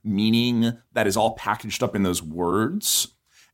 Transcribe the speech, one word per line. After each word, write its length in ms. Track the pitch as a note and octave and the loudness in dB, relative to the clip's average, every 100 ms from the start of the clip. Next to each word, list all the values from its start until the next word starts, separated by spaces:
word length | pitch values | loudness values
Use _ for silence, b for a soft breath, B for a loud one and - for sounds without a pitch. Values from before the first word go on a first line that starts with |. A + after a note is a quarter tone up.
meaning 720 | A2 G2 G#2+ A2+ B2 A#2+ A#2 A#2 _ | -2 2 4 4 2 2 0 -2 _
that 160 | A#2+ G#2 | -2 0
is 80 | G2+ | 2
all 180 | A2 | 0
packaged 480 | - G2+ G#2+ G#2+ - | 0 -4 -4 -6 -4
up 140 | B2+ G#2 | -2 0
in 80 | |
those 180 | G2 F2 | 0 -2
words, 840 | D#2 E2 F2 F#2+ A2+ G3+ - - - _ b b b | -4 -2 0 2 0 -2 -2 -2 -4 _ b b b